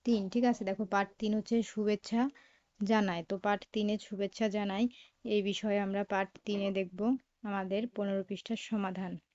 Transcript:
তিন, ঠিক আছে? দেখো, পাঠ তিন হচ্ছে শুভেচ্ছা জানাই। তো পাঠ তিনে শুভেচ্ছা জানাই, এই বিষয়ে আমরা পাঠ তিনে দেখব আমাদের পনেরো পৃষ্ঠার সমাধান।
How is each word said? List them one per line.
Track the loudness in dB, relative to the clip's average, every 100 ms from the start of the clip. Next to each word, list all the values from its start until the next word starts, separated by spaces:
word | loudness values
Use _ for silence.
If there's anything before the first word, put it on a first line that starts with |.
তিন, | 0 2 2
ঠিক | 2 2
আছে? | 2
দেখো, | -2 -2 0
পাঠ | 0 0 _
তিন | 0 0
হচ্ছে | 2 0
শুভেচ্ছা | 2 0 0 0 0 0 0 -2 -20 _ _ _
জানাই। | 2 4 4 0
তো | -4 -2
পাঠ | 0 0 -2
তিনে | -2 0 -2
শুভেচ্ছা | -4 -4 -4 0 -2
জানাই, | 0 -2 0 0 -2 -20 _ 0
এই | 0
বিষয়ে | 2 -2 0 0
আমরা | 0 -2
পাঠ | 0 -2 -2 -6
তিনে | -6 -2 0
দেখব | -2 -4 -2 0 0 -4 _
আমাদের | -6 -4 -2 -2 -2
পনেরো | -4 -2 -2
পৃষ্ঠার | -2 -8 -6 -8
সমাধান। | -2 -2 -2 -4 -6 -8 -12